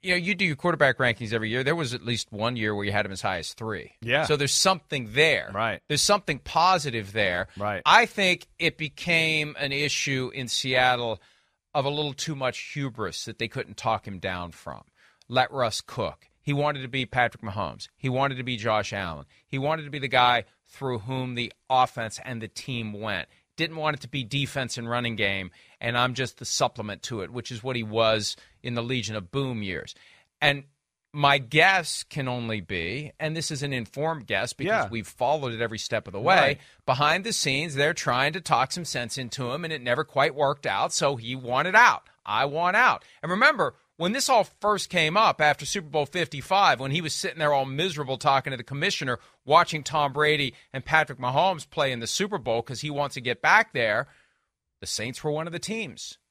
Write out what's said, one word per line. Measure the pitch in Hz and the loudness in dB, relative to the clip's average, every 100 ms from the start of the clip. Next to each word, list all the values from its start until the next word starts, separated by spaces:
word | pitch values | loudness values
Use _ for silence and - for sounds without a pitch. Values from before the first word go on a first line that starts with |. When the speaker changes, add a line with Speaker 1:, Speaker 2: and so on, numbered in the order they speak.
Speaker 1:
you | 185 | 0
know, | 180 | 0
you | 175 | 0
do | 185 190 | 0 0
your | 143 | 0
quarterback | 175 160 139 123 | 0 4 4 4
rankings | 123 113 110 | 0 0 -2
every | 113 110 | -2 0
year. | 120 | 0
There | 131 170 | 0 0
was | 135 | -2
at | 117 | -4
least | 113 117 - | -4 -4 -4
one | 104 113 123 | -4 -2 0
year | 107 | -2
where | 104 101 | 0 0
you | |
had | 104 101 | 0 -2
him | |
as | 95 | -2
high | 101 90 | -2 -2
as | 78 | -6
three. | - 110 95 60 _ | -8 -8 -8 -10 _
Speaker 2:
Yeah. | 113 135 170 | 0 0 2
Speaker 1:
So | 151 | 0
there's | 139 | 2
something | - 190 185 _ 143 113 | 2 2 2 _ -8 -4
there. | 120 156 120 64 | 4 4 4 0
Speaker 2:
Right. | 98 113 92 _ | -2 -2 -4 _
Speaker 1:
There's | 147 | 0
something | - 202 - 139 | 4 2 2 -6
positive | - 156 175 185 143 117 98 | 0 4 6 4 2 -4 -4
there. | 107 98 87 95 - | 0 2 2 -4 -4
Speaker 2:
Right. | 104 98 - | -4 0 6
Speaker 1:
I | 202 233 | 6 6
think | - 190 175 - _ | 2 2 0 -4 _
it | 165 - | -4 -2
became | 151 - 180 165 160 156 151 - | -10 -8 0 2 2 0 -2 -4
an | 135 | -4
issue | 139 147 - 143 135 127 | -2 -2 -2 -2 -2 -4
in | - 123 | -6 -4
Seattle | - 131 127 127 123 117 104 _ _ _ _ _ | -4 0 4 4 2 -2 -6 _ _ _ _ _
of | 151 139 | -2 -2
a | |
little | 147 147 | -2 -4
too | 135 - 143 | -6 -8 -2
much | 127 - - | -4 -4 -10
hubris | 147 139 110 98 - - | -6 -6 -4 -6 -6 -10
that | 107 | -6
they | 113 | -6
couldn't | 131 - 104 | -6 -10 -6
talk | 120 107 - | -2 -2 -4
him | 95 | -8
down | 95 90 87 | -6 -6 -8
from. | - - 57 _ _ _ _ _ | -12 -14 -14 _ _ _ _ _
Let | 123 127 | 0 2
Russ | 139 117 - | 0 0 -2
cook. | - - 92 - _ _ | -8 -6 -6 -6 _ _
He | - | -4
wanted | 143 147 143 | 0 0 -2
to | 131 | -4
be | 131 123 | -4 -2
Patrick | 127 120 - | 0 0 -2
Mahomes. | 110 98 85 50 - _ | -8 -4 -6 -8 -18 _
He | 135 | -4
wanted | 127 139 127 | 0 0 -2
to | |
be | 127 120 | -6 -4
Josh | 113 107 101 | 0 0 0
Allen. | 101 92 76 69 _ _ | -4 -6 -8 -14 _ _
He | 135 | -4
wanted | 139 160 | -2 -2
to | 147 | -6
be | 143 | -8
the | 131 | 2
guy | 127 123 120 - _ _ | 6 6 4 0 _ _
through | - 135 120 | -8 -4 -4
whom | 104 131 127 120 | -4 -6 -4 -4
the | 117 - _ | -6 -8 _
offense | 131 123 - 110 - - | 4 4 2 -8 -8 -10
and | 117 | -10
the | 110 | -10
team | - - 120 110 104 | -12 -8 -6 -6 -6
went. | 107 95 - _ _ - | -4 -4 -6 _ _ -6
Didn't | 160 160 | -6 -2
want | 151 143 | -2 -2
it | |
to | 127 | -6
be | 143 | -6
defense | 113 139 135 139 123 - | -4 -2 -2 -4 -4 -6
and | 117 | -2
running | 120 120 110 | -2 -2 0
game, | 101 98 90 _ _ _ | 0 0 -6 _ _ _
and | 117 120 | -4 0
I'm | 123 123 | 0 0
just | 127 - | -4 -6
the | 123 | -6
supplement | - 131 - 104 98 | 0 0 0 -10 -8
to | - 110 | -8 -6
it, | 90 | -6
which | 120 - | -8 -10
is | 120 | -8
what | 123 123 | -4 -4
he | |
was | 107 110 113 110 104 - - _ | -2 4 6 4 0 -6 -18 _
in | 123 | -6
the | 120 | -4
Legion | 120 127 104 110 | -2 -4 -2 -6
of | 90 | -4
Boom | 139 135 117 | -4 -4 -4
years. | 98 85 - - - - _ _ | -6 -6 -8 -16 -20 -20 _ _
And | 151 143 - _ _ _ _ | 2 2 -6 _ _ _ _
my | 151 143 143 | 2 4 4
guess | 117 151 180 190 160 - | 4 6 6 4 0 -8
can | - 151 131 | -8 -6 -4
only | 123 117 107 | -4 -4 -6
be, | 87 92 85 123 151 - | -4 -4 -4 -6 -10 -8
and | 156 160 | -6 -4
this | 156 | -6
is | 143 | -6
an | 143 | -4
informed | 131 110 - 156 160 107 | -4 -6 -4 -4 -4 -2
guess | 98 117 | -2 -2
because | - 165 220 110 | -4 -2 0 -2
Speaker 2:
Yeah. | |
Speaker 1:
we've | 117 95 | -6 -8
followed | - 127 156 131 | -2 0 0 -2
it | 113 | -4
every | 117 110 | -4 -4
step | - 110 - | -4 -4 -4
of | |
the | 98 | -4
way, | 135 185 | 4 4
Speaker 2:
Right. | 139 143 - _ - | 4 0 -10 _ -2
Speaker 1:
behind | 127 147 175 | 2 2 2
the | 214 | -2
scenes, | - 151 135 165 139 | -2 0 -2 -2 0
they're | 147 | 0
trying | 170 - 123 139 | 2 0 2 2
to | 175 | 0
talk | - 120 131 | 0 2 2
some | 180 160 | -2 -6
sense | 135 120 - | -6 -6 -8
into | 120 - 123 | -8 -6 -6
him, | 139 | -4
and | 165 | -6
it | 151 | -6
never | 123 123 - | 0 0 2
quite | 135 147 | 2 2
worked | 139 139 139 127 | 4 0 2 -2
out, | 98 160 | 0 0
so | - 147 131 | 0 0 0
he | 113 131 | -6 -8
wanted | 123 127 170 208 | -2 0 6 8
out. | 240 113 _ _ - | 8 6 _ _ -2
"I | 107 139 | 0 0
want | 151 175 208 | 2 2 4
out." | 247 127 - - | 4 2 -6 -12
And | 160 | -4
remember, | 185 277 269 143 - _ - | 4 4 4 -2 -2 _ -4
when | 170 | -2
this | 254 - | 0 2
all | 240 | 2
first | 180 _ 208 202 - | 2 _ 0 0 0
came | 180 156 190 | 0 2 4
up | 214 - | 2 4
after | 151 143 143 | 2 2 -2
Super | 208 156 | -6 -2
Bowl | 151 139 | -2 -2
fifty-five, | 180 156 143 - 190 185 123 | -2 -4 -6 0 4 4 4
when | 135 | 0
he | 156 | -2
was | 156 | -2
sitting | - 190 151 | -4 -6 0
there | 151 | 2
all | 139 135 | 2 0
miserable | 135 185 151 131 131 | -2 -4 -4 -6 0
talking | 151 135 139 | 2 2 0
to | 127 | -8
the | |
commissioner, | 113 139 185 - 135 120 - _ | -8 -4 -2 -2 -4 -6 -8 _
watching | - 156 170 156 | 4 6 6 -2
Tom | 135 156 143 | -2 0 0
Brady | 135 151 151 135 - _ | 2 2 4 0 -6 _
and | 135 - | -10 2
Patrick | 156 151 131 | 2 2 -4
Mahomes | 123 135 185 170 - | 0 2 2 0 -6
play | - 139 | -2 0
in | 120 | -2
the | 113 | -4
Super | - 113 120 | -2 -2 -2
Bowl | 120 117 | 0 -2
'cause | - 127 | -2 -8
he | 151 | -6
wants | 143 143 139 | -4 -4 -4
to | |
get | 123 117 | -4 0
back | 151 202 214 | 4 4 4
there, | 131 113 107 135 _ _ _ _ _ _ _ | 0 2 0 -2 _ _ _ _ _ _ _
the | 98 | -8
Saints | - 113 123 | -6 -6 -6
were | 156 | -4
one | 151 170 | -4 -4
of | |
the | 170 | -8
teams | - 220 185 - - - _ | -6 -6 -8 -10 -16 -16 _